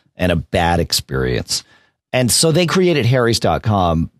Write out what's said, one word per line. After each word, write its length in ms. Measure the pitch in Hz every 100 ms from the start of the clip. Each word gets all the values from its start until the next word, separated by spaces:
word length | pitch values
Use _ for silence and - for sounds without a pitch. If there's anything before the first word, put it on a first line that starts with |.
| _
and 160 | - 90
a 60 | 82
bad 420 | - 92 85 85
experience. 840 | 82 - - 65 64 64 - - - _ _ _ _
And 180 | 127 123
so 220 | - 165
they 140 | 160 175
created 400 | 190 180 156 120
harrys 340 | 131 117 113
dot 240 | 101 78
com 460 | - 101 90 82 82 _